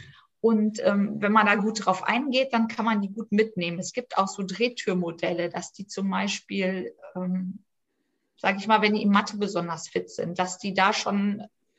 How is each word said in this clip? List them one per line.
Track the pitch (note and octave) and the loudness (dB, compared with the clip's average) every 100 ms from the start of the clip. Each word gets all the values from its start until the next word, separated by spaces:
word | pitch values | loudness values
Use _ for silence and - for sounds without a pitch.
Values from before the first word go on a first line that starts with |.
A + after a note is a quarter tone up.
| - - _ _ | -16 -20 _ _
Und, | A3+ A3 G#3+ G#3 | 4 4 2 2
ähm, | F#3+ G3+ G3+ G#3+ | 2 2 0 0
wenn | G#3 | 2
man | A3 G#3 | 4 6
da | G#3 | 4
gut | G#3 G#3+ | 0 -2
drauf | - F#3 | 0 0
eingeht, | - A#3+ D4 B3+ C4+ | 0 -2 0 0 2
dann | A#3+ A3+ | 0 0
kann | - | 0
man | A3 G#3+ | 0 0
die | G3 | -2
gut | - - | -6 -2
mitnehmen. | G#3 A3 - E3+ E3+ | 2 2 0 -4 -4
Es | F3 | -6
gibt | - B3 - | -8 -4 0
auch | G3 | 0
so | - | -2
Drehtürmodelle, | F#3 F#3 B3 B3 - F3+ E3+ E3 E3+ F3 F3 | -6 -2 -2 -2 -2 0 -2 -2 -2 -2 -4
dass | F3+ - | -6 -10
die | - G3 | -12 -12
zum | - G3 | -6 -4
Beispiel, | F#3+ G3 - - G3 F#3 F#3 F#3 - - F#3 | -2 -2 -4 -6 -2 -2 -2 -6 -12 -14 -8
ähm, | F3+ F#3 F#3 - _ _ _ _ _ _ _ _ | -4 -4 -4 -10 _ _ _ _ _ _ _ _
sag | F#3+ G3 | -2 0
ich | G#3 | 4
mal, | G#3+ | 4
wenn | G#3 | 4
die | G#3 | 2
in | G3+ | 4
Mathe | G3+ G#3 G#3 | 4 2 -2
besonders | G3+ E3+ E3+ D#3+ - | -2 -2 -4 -6 -6
fit | F#3 - | -6 -6
sind, | - E3 F3+ | -6 -4 -2
dass | F#3 - | -2 -4
die | G3+ | -4
da | F#3+ F#3+ | 2 2
schon | G#3+ - G3+ G3+ G3+ - _ _ | 2 0 0 0 -2 -8 _ _